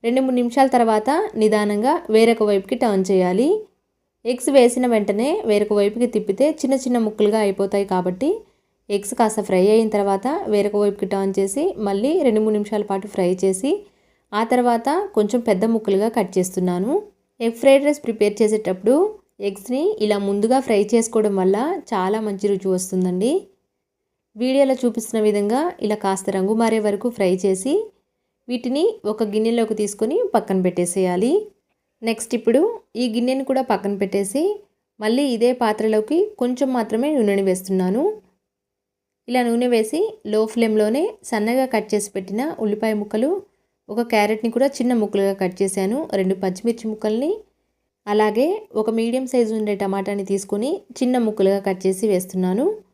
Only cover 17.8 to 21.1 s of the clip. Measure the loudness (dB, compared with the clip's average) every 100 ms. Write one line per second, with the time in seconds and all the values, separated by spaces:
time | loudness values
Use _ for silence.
17.8 | 4 -2 -4 0 0 2 0 2 -2 -2
18.8 | 2 2 2 -4 _ _ -8 -8 -6 -2
19.8 | -2 -2 -2 0 0 0 2 2 2 0
20.8 | 2 2 2